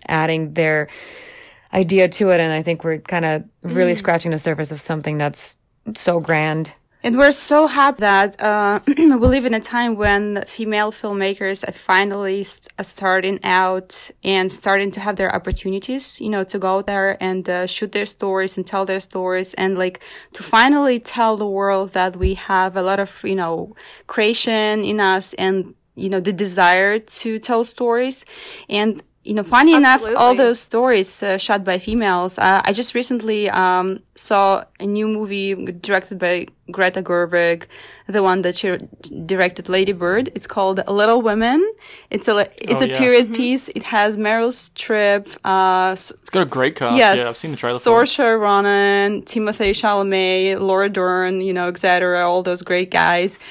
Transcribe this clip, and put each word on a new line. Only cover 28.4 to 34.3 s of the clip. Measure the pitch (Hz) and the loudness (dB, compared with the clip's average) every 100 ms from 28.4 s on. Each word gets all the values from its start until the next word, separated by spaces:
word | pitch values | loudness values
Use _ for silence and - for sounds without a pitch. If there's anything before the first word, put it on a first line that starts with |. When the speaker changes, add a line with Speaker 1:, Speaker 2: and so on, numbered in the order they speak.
| - - - | -20 -20 -6
Speaker 3:
And, | 208 214 202 - _ | -2 0 -2 -10 _
you | - | -6
know, | 214 | -6
funny | 196 240 311 | 2 6 8
enough, | 311 277 262 | 8 6 4
all | 220 | 2
Speaker 2:
Absolutely. | 233 247 254 | 4 4 6
Speaker 3:
those | 240 233 | 4 2
stories, | - 226 254 220 190 - | -2 0 2 2 2 -2
uh, | 202 190 | -2 -2
shot | - 202 | 0 -2
by | 190 180 | 0 -4
females. | 196 226 208 180 180 - | -2 -2 0 0 -2 0
Uh, | 190 196 | 2 4
I | - | 2
just | 202 247 | 0 0
recently, | 247 247 247 220 214 208 | -2 -2 -4 -2 -2 0
um, | - 185 185 185 190 - | 0 2 2 0 -6 -12
saw | - - | -6 0